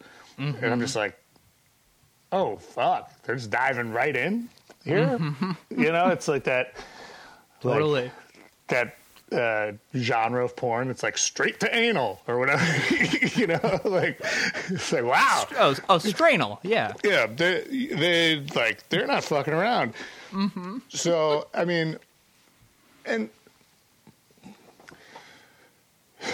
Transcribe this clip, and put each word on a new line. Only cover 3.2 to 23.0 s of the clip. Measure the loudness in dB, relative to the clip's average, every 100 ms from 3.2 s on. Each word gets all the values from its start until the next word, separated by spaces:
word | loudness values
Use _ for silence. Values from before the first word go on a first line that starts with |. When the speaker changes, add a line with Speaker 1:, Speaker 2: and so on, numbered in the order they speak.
Speaker 1:
They're | -6 -6
just | -2
diving | 0 0 0 -2
right | 0 0 0
in | 0 -2 -4 -12 -20 -12
here." | -2 2 2 0
Speaker 2:
Mm-hmm. | -2 -4 -6 -6 -6 0
Speaker 1:
You | 2
know, | 4 4
it's | 2 0
like | 0
that, | 0 0 -2 -8 -18 -18 -20 -20 -20 -20 _ _
like, | 0
Speaker 2:
Totally. | 2 2 0 -2 -8 -20 -20 -20 _ -2
Speaker 1:
that, | -2 -2 -6 -20 -20 -6
uh, | 0 2 2 -2 -6 _ -4
genre | 0 2 2 0
of | -2 -2
porn. | -2 0 -2
It's | -2
like | -4 0
straight | -2 0 -2 0
to | 0 2
anal | 2 2 0 -4 -4
or | 0
whatever, | 2 2 2 0 0
<laughs> | 0 2 0 0 2
you | 2
know, | 2 0 0
like, | 0 0 0 -2 -4 -2 -2 -4 -6
it's | -6 -2
like, | 0
wow. | 2 4 4 4 0
Speaker 2:
Str-, | 2
oh, | 2 2 2
oh, | 2
strainal. | 2 2 4 4 0 -4
Yeah. | -2 0 0 -2
Speaker 1:
Yeah. | 0 2 2
They, | 2 0 0 -2 -6 -4
they, | 0 2 4 2 0 -2
like, | 0 0 -2 -4
they're | -2 0
not | 0
fucking | 0 -2 0
around. | 0 2 0 0 -4 -14 -18 -10
Speaker 2:
Mm-hmm. | -4 -4 -4 -10 -12 -10
Speaker 1:
So, | -4 0 2 2 0 -2
I | -4 0
mean, | 0 -2 -4 -14 _ _ _ _ _ _ _ _ _